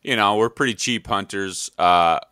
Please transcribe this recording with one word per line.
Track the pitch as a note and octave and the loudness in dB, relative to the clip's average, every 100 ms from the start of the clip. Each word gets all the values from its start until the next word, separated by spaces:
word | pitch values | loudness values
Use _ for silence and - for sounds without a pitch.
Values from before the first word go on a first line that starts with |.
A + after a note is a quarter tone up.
you | - A#2 | -6 0
know, | G2+ G#2 | 0 2
we're | A#2 | 0
pretty | - C3+ G#2 | 0 -4 -2
cheap | - A2+ - | -4 -6 -4
hunters. | G2+ G2 G2 F#2+ F2+ - - | -4 -4 -8 -8 -8 -10 0
Uh, | F2 F2 E2+ D#2+ - | 2 4 4 0 -4